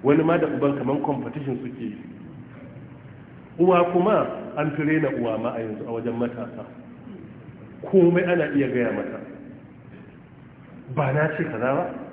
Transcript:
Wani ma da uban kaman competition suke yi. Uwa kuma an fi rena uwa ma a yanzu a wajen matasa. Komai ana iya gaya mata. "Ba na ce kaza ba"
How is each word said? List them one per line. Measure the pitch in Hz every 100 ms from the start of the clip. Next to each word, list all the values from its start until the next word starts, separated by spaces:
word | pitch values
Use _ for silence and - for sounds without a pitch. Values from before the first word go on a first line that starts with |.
Wani | 127 151
ma | 156 170
da | 151
uban | 139 143 139
kaman | 127 147
competition | - 135 120 147 135 123
suke | 131 120
yi. | 110 104 - - - - - - - - - - - - - - - -
Uwa | 180 180 175
kuma | 175 185 190 - - - -
an | 151
fi | 147
rena | 147 156 139
uwa | 123 117 110
ma | 117
a | 117
yanzu | 110 104 107
a |
wajen | 117 117 113
matasa. | 120 120 117 - 110 - - - - - - - - - - -
Komai | - - 170 175 175
ana | 175 151 143
iya | 131
gaya | 123 117
mata. | 104 - - - - - - - - - - - - - - - - - - - 131
"Ba | 135
na | 139 151 -
ce |
kaza | 165 110 123
ba" | 143 180 - -